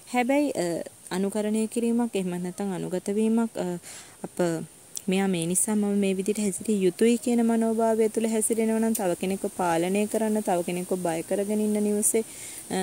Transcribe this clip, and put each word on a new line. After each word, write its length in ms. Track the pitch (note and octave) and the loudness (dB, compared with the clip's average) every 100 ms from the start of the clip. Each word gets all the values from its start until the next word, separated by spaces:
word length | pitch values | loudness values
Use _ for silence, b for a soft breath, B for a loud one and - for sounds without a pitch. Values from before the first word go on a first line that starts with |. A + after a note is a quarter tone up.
| - | -4
හැබැයි, 460 | B3 B3 C#4 D4 | -2 2 2 2
අ, 140 | - F3 E3 - - - | 0 -2 -2 -6 -14 -6
අනුකරණය 600 | F3+ G3 G#3+ G#3 G#3+ A3 | -2 -2 -2 -2 0 -2
කිරීමක් 480 | - A#3 A#3 A#3+ G3 | -2 0 0 0 -2
එහෙම 180 | F#3 | -2
නැත්නම් 380 | F3 F3+ F3+ G3+ | -4 -6 -6 -4
අනුගත 360 | F3 E3 F3+ F#3+ | -4 -4 -4 -2
වීමක්, 420 | G3+ A3 A3+ A3+ - | 0 2 2 0 -2
අ, 100 | F3+ F3 B B B B | -4 -4 B B B B
අප 140 | F#3 - F3 E3 E3 - - - | -10 0 0 0 -6 -14 -16 -8
මෙයා 240 | - F#3+ G3 | -2 0 2
මේ 180 | F3+ E3 | 0 0
නිසා 300 | F#3 - G#3+ | 0 0 0
මම 220 | G3+ G3+ | 0 2
මේ 160 | G3 F#3+ | 0 0
විදිහට 260 | G3 G#3+ | -2 -2
හැසිරිය 360 | G#3 F#3 - G#3 | -2 -2 -2 2
යුතුයි 360 | F#3 - A3+ A#3+ | 2 4 4 4
කියන 240 | - A#3 | 2 2
මනෝභාවය 680 | A3+ A3+ A3+ A3 A3+ A3 A3 | 4 2 2 2 2 4 2
තුළ 180 | A3 A3+ | 2 0
හැසිරෙනවා 520 | A3 G#3+ A3 A3+ A3 | 0 0 2 2 2
නම් 140 | A3+ | 0
තව 180 | A3+ F#3+ F3 | 0 0 0
කෙනෙක්ව 300 | F#3 F#3+ G3+ | -2 -2 -4
පාලනය 520 | - F3+ E3 F3 G3 G#3 | -2 2 2 2 2 0
කරන්න, 360 | A3 A3 G#3+ | 0 0 0
තව 160 | G#3+ F3+ | 2 0
කෙනෙක්ව 280 | F3 F3 F3+ F#3 | 0 -4 -2 -2
බය 220 | F3+ E3 | 0 -2
කරගෙන 380 | D#3+ F#3+ G3+ G#3+ | -2 -2 0 0
ඉන්න 160 | G#3+ G#3 | 2 2
නිවසේ, 460 | G#3 G#3 G#3+ A3+ A3+ B B B - | 2 2 2 0 -2 B B B -6
අ, 120 | F#3 | -4